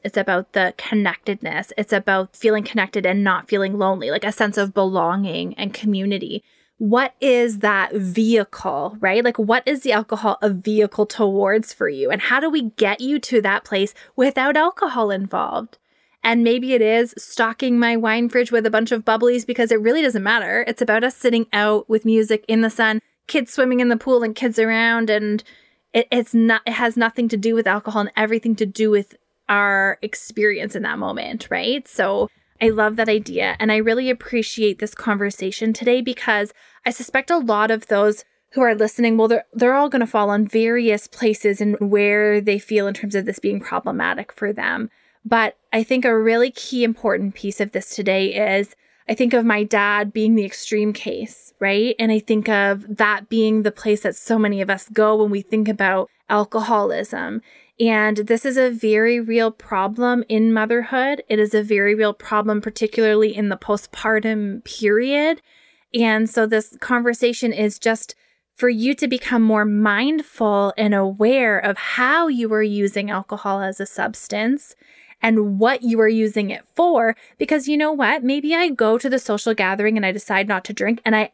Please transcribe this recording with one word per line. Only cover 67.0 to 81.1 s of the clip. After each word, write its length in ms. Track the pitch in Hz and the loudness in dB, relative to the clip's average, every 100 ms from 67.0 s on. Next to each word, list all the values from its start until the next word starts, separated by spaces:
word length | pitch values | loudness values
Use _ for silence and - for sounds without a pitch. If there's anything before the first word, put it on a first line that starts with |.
| 240 240 240 233 240 | 0 2 0 0 -2
is 280 | 202 214 - | 0 -2 0
just 360 | 226 226 - - _ _ _ | -2 -2 -6 -18 _ _ _
for 160 | - 247 | -2 0
you 240 | 220 247 | 2 0
to 140 | 285 285 | -2 -2
become 340 | 254 - 247 | -2 0 2
more 240 | 220 214 208 | 4 4 2
mindful 1080 | 208 214 202 269 311 294 - 214 202 202 190 | 2 2 2 0 -2 -4 -2 0 2 0 0
and 160 | 214 | 0
aware 640 | 202 196 196 214 269 233 202 | 2 0 2 2 4 2 2
of 200 | 202 196 | 0 -4
how 500 | - - 247 320 330 | -6 -2 2 2 0
you 260 | 247 226 | 0 -2
are 100 | 214 | 0
using 460 | 214 208 202 202 202 | 0 0 -2 -2 -4
alcohol 500 | 196 - 208 202 196 | -6 -6 -8 -4 -4
as 200 | 190 196 | -4 -6
a 60 | 196 | -8
substance 880 | - 208 220 - 208 220 285 - - _ _ - _ | -6 -6 -6 -8 -4 -2 -2 -6 -20 _ _ -20 _
and 380 | 226 220 208 196 | 0 2 2 2
what 240 | 220 262 | 2 2
you 180 | 240 226 | 0 2
are 80 | 220 | 4
using 440 | 226 220 214 202 | 4 0 -2 -4
it 140 | - - - | -6 -6 0
for. 400 | 349 302 226 226 - - | 2 4 2 -2 -8 -6
Because 280 | - 311 262 | -2 0 0
you 80 | 302 | 0
know 160 | 302 | 0
what? 320 | 294 220 294 | 0 0 0
Maybe 300 | 247 285 294 | 0 0 0
I 160 | 330 349 | 0 0
go 300 | 247 220 233 | 2 2 2
to 100 | 277 | 0
the 80 | 262 | -2
social 380 | - 208 226 220 | -2 -2 -2 0
gathering 420 | 185 196 208 220 | 0 0 0 0
and 80 | 190 | 0
I 60 | |
decide 360 | 208 - 196 202 | -4 -2 -2 0
not 160 | 190 - | -4 -6
to 80 | |
drink 280 | 208 202 233 | -4 -2 -2
and 120 | - | 0